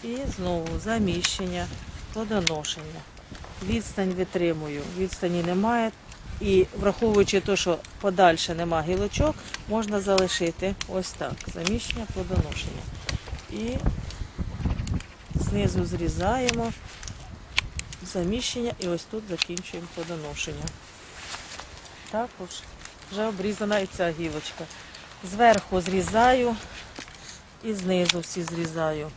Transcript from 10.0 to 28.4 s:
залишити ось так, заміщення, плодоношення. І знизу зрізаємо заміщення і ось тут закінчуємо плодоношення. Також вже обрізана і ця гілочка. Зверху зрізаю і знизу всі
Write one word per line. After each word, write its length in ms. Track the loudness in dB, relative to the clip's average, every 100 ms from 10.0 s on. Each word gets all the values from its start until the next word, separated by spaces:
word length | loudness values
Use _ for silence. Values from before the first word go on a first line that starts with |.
залишити 760 | 6 6 6 4 0 0 -2 -2 -4
ось 240 | -2 -4
так, 220 | -4 -6 -6 -8
заміщення, 520 | -4 -2 -2 -2 -6 -6
плодоношення. 680 | -6 -2 0 0 -4 -8 -8 -10 -10 -6 -6 -6 -12 -8
І 260 | -6 -4 -2 -2 -2 -6 -8 -10 -6 -6 -2 -2 -2 -2 -2 -4 -16 -4 -2
знизу 500 | 2 4 4 2 0
зрізаємо 880 | 0 0 2 2 2 2 2 0 -4 -10 -12 -12 -12 -12 -14 -4 -4 -2 -6 -8 -8 -4
заміщення 580 | 0 2 0 -2 -2 -2 -2
і 80 | 0
ось 160 | -2
тут 200 | -2 -8 -4
закінчуємо 580 | -4 -2 -4 -6 -10 -8 -8
плодоношення. 680 | -6 -6 -6 -6 -6 -4 -6 -8 -18 -18 -18 -14 -10 -10 -10 -12 -14 -16 -16 -16 -6
Також 380 | -2 -2 -6 -10 -10 -14 -14 -16 -16 -10
вже 140 | -2 -2
обрізана 540 | 0 -2 0 2 2
і 60 | 2
ця 280 | 0 0 0
гілочка. 460 | -4 -4 -6 -10 -12 -12 -16 -16 -16 -12
Зверху 580 | -8 6 8 8 4 0
зрізаю 760 | 2 2 4 6 8 8 4 2 -4 -14 -14 -14 -14 -16 -16 -16 -18 -10
і 100 | -4
знизу 460 | -2 2 4 4 2
всі 240 | -2 -4